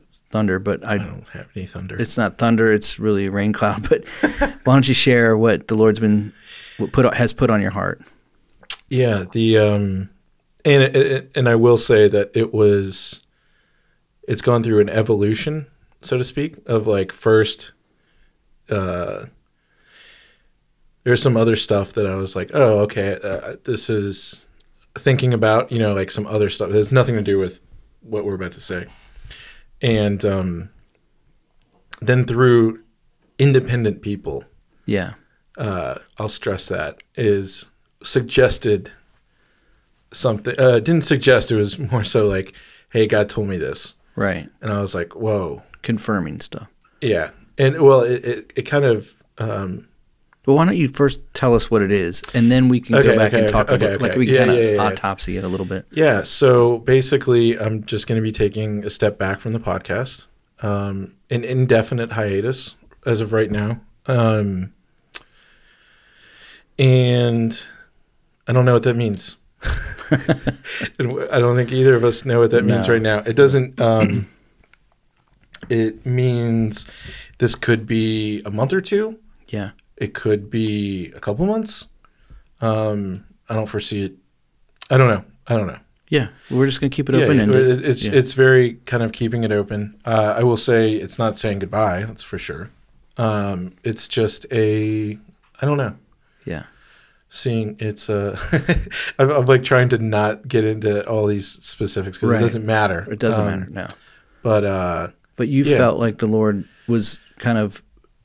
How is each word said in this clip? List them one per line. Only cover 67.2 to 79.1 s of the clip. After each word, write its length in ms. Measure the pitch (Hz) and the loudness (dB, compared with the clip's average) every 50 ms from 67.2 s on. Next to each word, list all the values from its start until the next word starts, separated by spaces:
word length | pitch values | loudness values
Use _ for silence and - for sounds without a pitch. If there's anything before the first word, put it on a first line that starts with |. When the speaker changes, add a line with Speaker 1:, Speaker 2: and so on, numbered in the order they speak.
| 120 120 117 117 113 113 113 - - - - - - _ _ _ _ _ _ _ _ _ _ _ _ - | 2 2 2 0 0 -2 -2 -6 -10 -16 -20 -20 -20 _ _ _ _ _ _ _ _ _ _ _ _ 0
Speaker 2:
I 60 | 120 | 2
don't 120 | 127 127 | 2 4
know 80 | 127 123 | 4 4
what 100 | 117 120 | 4 4
that 120 | 127 120 | 2 0
means. 420 | 117 120 110 101 92 - - - - _ _ _ _ | 0 0 -2 -2 -4 -8 -12 -14 -16 _ _ _ _
<laughs> 560 | - - - - - - - - - - 151 135 - - 151 - - - - - - - - - 117 - - - | -4 -4 -4 -4 -4 -8 -12 -14 -4 -2 -2 -2 0 -2 -4 -2 -2 -6 -8 -8 -10 -14 -10 -10 -10 -8 -6 -6
And 80 | 135 120 | -4 -4
w-, 180 | 131 - - - | -4 -6 -6 -2
I 80 | - 131 | 0 2
don't 160 | 120 123 120 | 2 4 2
think 160 | 127 120 117 | 2 0 0
either 240 | 131 131 131 135 127 | 0 4 6 6 6
of 80 | 117 117 | 6 4
us 220 | 120 117 - - | 2 2 0 -2
know 160 | 135 117 117 | 0 2 4
what 100 | 117 110 | 4 4
that 140 | 117 120 107 | 4 4 2
means 200 | 104 104 113 113 113 | 2 2 2 2 2
Speaker 1:
No. 40 | 117 | 2
Speaker 2:
right 60 | 113 | 2
now. 180 | 110 110 107 104 | 2 0 0 -2
It 140 | 104 117 113 127 | -2 0 4 6
doesn't, 420 | 139 135 131 135 127 127 - - | 6 6 6 4 0 0 -2 0
um, 480 | 123 113 113 110 107 98 101 117 101 - _ _ _ _ _ _ _ _ _ _ _ _ _ | 2 2 4 4 2 2 0 -2 -4 -6 _ _ _ _ _ _ _ _ _ _ _ _ _
<clears throat> 720 | _ _ _ _ _ _ _ _ _ _ _ - - - - | _ _ _ _ _ _ _ _ _ _ _ -20 -18 -8 -4
it 360 | 120 117 113 110 110 - - | 0 0 0 0 -2 -6 -6
means 800 | 127 127 123 127 127 120 120 117 117 113 113 113 107 107 - - - - - - - - - - - - - | -4 0 0 2 2 0 0 0 0 0 0 0 0 -2 -6 -12 -16 -18 -20 -18 -18 -18 -18 -20 -20 -4 -2
this 180 | 123 113 - | -2 -2 -2
could 320 | - - - 117 110 107 110 | -2 -2 0 0 0 0 -2
be 540 | 117 113 113 110 110 107 107 107 107 104 - | -2 0 0 0 -2 -2 -4 -4 -6 -6 -8
a 60 | 107 | -8
month 220 | 101 107 127 135 190 | -4 -2 -2 -2 -2
or 80 | 190 | -4
two. 360 | 185 - 208 202 220 220 | -2 -2 -2 -2 -2 -4